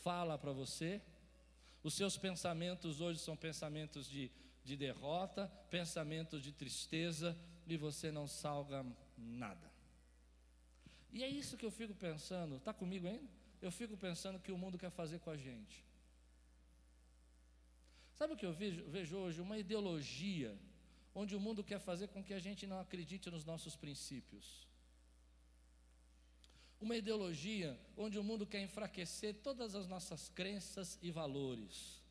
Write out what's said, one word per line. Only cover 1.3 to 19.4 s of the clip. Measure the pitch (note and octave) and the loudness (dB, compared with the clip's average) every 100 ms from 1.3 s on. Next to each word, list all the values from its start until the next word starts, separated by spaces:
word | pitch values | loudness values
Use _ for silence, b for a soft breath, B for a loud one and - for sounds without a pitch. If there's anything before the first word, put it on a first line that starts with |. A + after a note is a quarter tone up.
| - - - B B | -20 -20 -20 B B
Os | D#3 - | 0 4
seus | G3 - | 4 4
pensamentos | F#3+ F3 F3+ E3 F3 F3+ E3+ D3 | 2 2 2 4 2 2 0 2
hoje | E3+ D#3+ | 4 2
são | - D#3 | 0 0
pensamentos | D#3+ D3+ D#3 D3+ D3+ D3 C3 | 0 0 0 0 -2 -4 -4
de, | C#3 B2+ B B B | -2 -2 B B B
de | B2+ C#3 | -4 2
derrota, | C#3 - C#3 E3+ F#3+ - G3 B B | 2 2 2 4 2 0 -2 B B
pensamentos | F3 E3+ E3+ D3+ D#3+ D#3+ D#3 | 2 4 2 2 2 0 -2
de | C3+ | -4
tristeza, | C#3+ C3 - - D#3+ E3+ D#3 E3+ E3 B B E3 | -4 -2 -2 2 4 4 4 2 2 B B 0
e | E3 | 2
você | D3+ D3 D#3+ | 2 2 0
não | D3+ D3 | 2 0
salga | - D3 C#3+ C#3 C#3 B2+ A#2 - - | 0 2 2 2 0 0 -4 -10 -8
nada. | A#2 A#2+ A2 F2 - - - - - - - - - - - - B B B | -6 -2 -2 -4 -12 -16 -20 -20 -20 -20 -20 -20 -20 -20 -20 -20 B B B
E | A3 | -2
é | C4 | 0
isso | C#4+ - A#3+ | 0 -2 -2
que | A3+ | -2
eu | |
fico | G#3 A3+ | -2 -4
pensando, | F3+ F3+ D3+ - F#3 E3 C3 | 0 0 0 -2 0 0 -2
tá | - | -2
comigo | D#3+ F3+ F#3+ F3 | 0 0 2 0
ainda? | A3+ C4 - B B F#3 | -2 -6 -12 B B -4
Eu | |
fico | F3 A3+ G3+ | -2 -2 -2
pensando | F#3 E3 G3 F#3 | 0 0 -2 -2
que | - | -2
o | F#3 | 0
mundo | F#3+ F3+ | 0 0
quer | F3+ | -2
fazer | F3+ D#3+ E3 | 0 0 0
com | - | -2
a | D3+ | -2
gente. | C3 A#2 G#2 - - - - - - - - - - - - - - - - - - - - - - B B | -2 -6 -8 -12 -16 -20 -20 -20 -20 -20 -20 -20 -20 -20 -20 -20 -20 -20 -20 -20 -20 -20 -20 -20 -20 B B
Sabe | B D#4 | B 2
o | D#4+ | 4
que | F#3 | 2
eu | |
vejo, | D#3+ G#3 E3 D#3+ F#3 | 2 2 0 0 -2
vejo | D#3+ F#3+ | 0 2
hoje? | F#3 D#3+ | 2 0